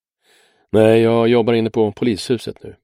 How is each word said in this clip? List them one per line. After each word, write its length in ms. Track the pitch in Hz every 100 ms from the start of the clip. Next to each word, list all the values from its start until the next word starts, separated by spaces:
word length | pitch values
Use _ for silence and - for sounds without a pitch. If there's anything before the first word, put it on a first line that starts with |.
| _ _ _ _ _ _ _
"Nej, 300 | 107 110 113
jag 280 | 113 117 117
jobbar 240 | 120 113
inne 180 | 117 113
på 220 | 117 107
polishuset 680 | - 123 98 - 123 - -
nu. 140 | - -